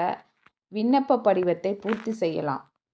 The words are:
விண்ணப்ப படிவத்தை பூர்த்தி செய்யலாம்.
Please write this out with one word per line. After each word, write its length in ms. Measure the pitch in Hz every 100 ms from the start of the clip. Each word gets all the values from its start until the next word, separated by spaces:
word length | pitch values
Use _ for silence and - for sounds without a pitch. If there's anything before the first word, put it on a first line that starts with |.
| 180 - _ _ _ _ _
விண்ணப்ப 440 | 208 233 269 262 247
படிவத்தை 540 | 214 185 180 170 196
பூர்த்தி 380 | 202 196 214 226
செய்யலாம். 520 | 220 165 160 151 135 - _ _